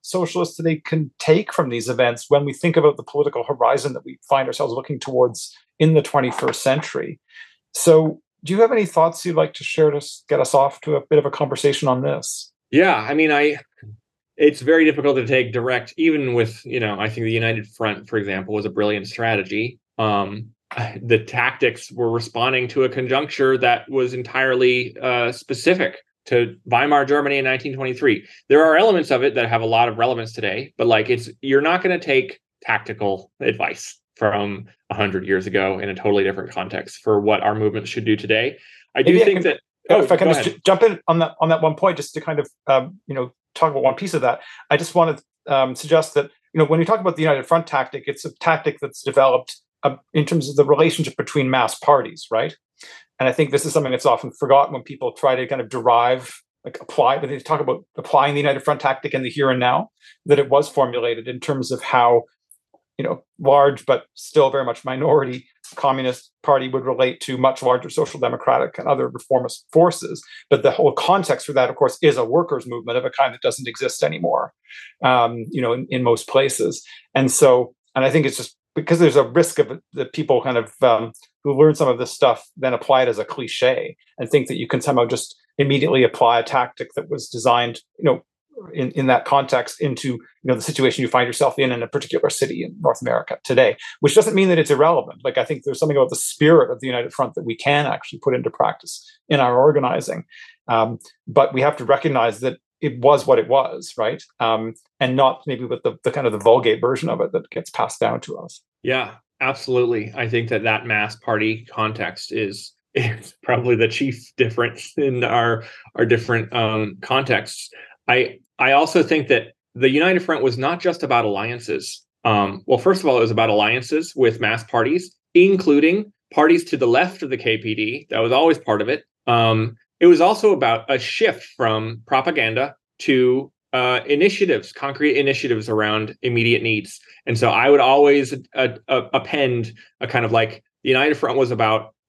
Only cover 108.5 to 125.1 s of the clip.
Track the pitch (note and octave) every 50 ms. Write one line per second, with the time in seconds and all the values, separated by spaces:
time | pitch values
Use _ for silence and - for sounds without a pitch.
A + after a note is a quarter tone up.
108.5 | - - _ _ _ _ - B2+ B2+ C3 A#2 - - _ _ _ _ - C3 C3
109.5 | C3+ - - C3 B2+ B2 B2 A#2 A#2+ G#2+ G#2+ A2 - C3+ A#2 A2 A#2+ A#2 A#2 A2+
110.5 | - G2+ A2 A2+ A2 A2 A#2+ A#2+ G#2+ G#2 G#2+ A2 - - - B2 A2 G#2+ A2 A2
111.5 | A2+ A2+ - - - A2+ G#2+ G#2+ G#2+ A2 G2 E2 F#2 - - - G#2+ A2+ G#2+ F#2+
112.5 | - - - - _ _ _ _ - C3+ A#2+ A2+ A2 - - - - _ - -
113.5 | A#2+ A#2 A#2+ B2 A#2+ G#2+ A2+ A2 - - C#3 C3+ A#2+ - - - _ - B2 A2+
114.5 | A2+ B2 A#2+ A#2+ A#2+ - - - - D#3 C#3+ C3+ B2+ B2 B2 A#2+ A#2+ A#2+ A#2 A#2
115.5 | A2+ A2+ - - - - - - - - A#2+ A2+ A#2+ A2+ A#2 - A#2 A2+ G#2+ -
116.5 | - A#2+ A2+ G#2+ A2 G#2+ G#2+ G#2 F#2+ F#2+ - - C3 C3+ C3+ C3 A#2 F#2+ F2+ -
117.5 | - - - - - - - - _ _ - - B2 C3 - - - - _ _
118.5 | _ - B2+ C3 C#3 C#3+ D#3+ D#3+ - F3 D3 - E3 D3+ C3+ - C3 A2 A2+ -
119.5 | _ _ _ _ - B2 C3 C3+ C3+ D3+ E3+ F#3 F#3 F3 F3+ - D#3 C#3 C3 C3
120.5 | A#2 A#2+ C3+ D3+ F3 F3 - F3+ E3+ F3 D3+ C3 B2 A#2+ A2+ G#2 G2 G2 G#2+ A#2
121.5 | B2 A#2+ A#2 G#2+ D2 C2 - - - - _ _ _ _ - A#2 G#2+ G2+ G2+ G2
122.5 | G2+ - - - C3 A#2 - F#3 F#3 F#3 - D3 B2+ A#2 A2+ A2+ A2+ A2+ A2+ A2
123.5 | G#2 G#2+ G#2 G#2+ A#2+ C3 B2 - D3+ D#3 D#3+ - - C#3 B2+ A2+ A2 A2 A2+ G#2+
124.5 | A#2 A#2 - - - A#2 A2+ C3+ E3 F3+ F3+ -